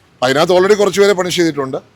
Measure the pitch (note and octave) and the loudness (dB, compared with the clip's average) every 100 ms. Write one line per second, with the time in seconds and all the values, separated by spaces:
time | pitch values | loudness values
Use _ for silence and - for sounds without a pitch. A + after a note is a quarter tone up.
0 | _ _ B2+ C3+ E3+ F3+ F#3 G#3 G3+ F3 | _ _ -2 0 2 2 2 2 0 2
1 | G3+ F#3 F3+ E3 E3 C#3+ C3 D#3 - | 0 0 -2 -2 -2 -2 -8 -8 -12